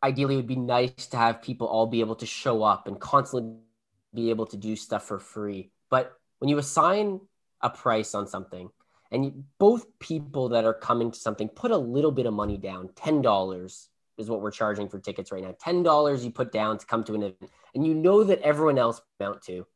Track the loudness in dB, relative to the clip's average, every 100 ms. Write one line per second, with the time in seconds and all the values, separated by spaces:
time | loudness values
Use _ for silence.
0 | 0 0 0 0 -2 -4 0 2 0 -2
1 | -10 2 2 2 -6 -6 -2 2 2 2
2 | 0 -2 -8 -6 0 2 4 2 0 -12
3 | 2 2 2 -4 -6 -12 _ _ _ _
4 | _ -4 -2 0 -4 -8 -8 -8 -6 -6
5 | -6 -12 -10 -10 -8 -8 -12 _ _ 0
6 | 0 -10 _ _ 0 0 0 2 4 4
7 | 0 -4 -10 _ _ _ -6 -2 0 0
8 | 0 -6 -6 -10 -12 -16 -18 _ _ _
9 | _ -4 -4 -6 -18 _ 4 4 -2 _
10 | -6 -6 -4 -4 2 4 2 0 0 0
11 | 0 -2 -6 -4 -6 -4 0 0 0 0
12 | 2 2 -2 -2 -2 -4 -8 -12 -14 -10
13 | -2 2 4 2 0 -6 -12 -16 -20 _
14 | _ -14 -6 -4 -4 -2 -2 -2 -6 -8
15 | -10 -10 -8 -10 -10 -10 -2 2 4 4
16 | 4 0 -4 -4 -4 0 -2 -2 -2 -4
17 | -2 -4 -4 -8 -20 _ _ -2 0 4
18 | 6 6 6 4 2 4 4 4 2 0
19 | _ _ -6 -6 -10 -12 -12